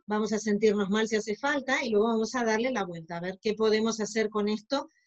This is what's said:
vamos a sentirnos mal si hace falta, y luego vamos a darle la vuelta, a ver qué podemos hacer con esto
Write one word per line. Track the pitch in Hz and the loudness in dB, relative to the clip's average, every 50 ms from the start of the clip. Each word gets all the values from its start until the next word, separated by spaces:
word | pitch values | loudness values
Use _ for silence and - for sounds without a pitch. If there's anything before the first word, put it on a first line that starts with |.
| - | -6
vamos | - 208 214 220 202 220 | -4 -2 -2 0 0 -2
a | 202 | -2
sentirnos | 214 220 208 202 220 214 202 208 202 185 | 0 0 2 4 4 4 4 4 0 2
mal | 202 220 220 | 2 0 0
si | 220 220 | 0 -2
hace | 208 208 220 208 | -2 -2 -4 -6
falta, | - 277 285 294 285 - 262 262 311 285 | -2 -2 -2 -2 -2 0 -2 -2 -2 0
y | 233 | 2
luego | 214 202 220 | 2 2 4
vamos | 233 226 220 220 226 - | 4 2 0 0 -2 -2
a | 254 233 | -2 0
darle | 220 220 220 240 262 | 0 0 0 0 -2
la | 254 208 196 | -2 -2 -4
vuelta, | 175 170 165 160 - 170 | -4 -8 -12 -10 -10 -8
a | 170 | -8
ver | 170 185 190 - | -6 -8 -8 -4
qué | - 220 202 | -4 -4 0
podemos | 214 220 214 208 220 226 226 220 220 | 2 2 2 2 2 2 0 -2 -2
hacer | 208 202 - 226 220 214 | -4 -4 -2 -2 -2 -2
con | 214 214 202 208 | -2 -2 0 0
esto | 214 220 - - 269 285 - - _ _ _ | -2 -2 -4 -4 -4 -4 -4 -6 _ _ _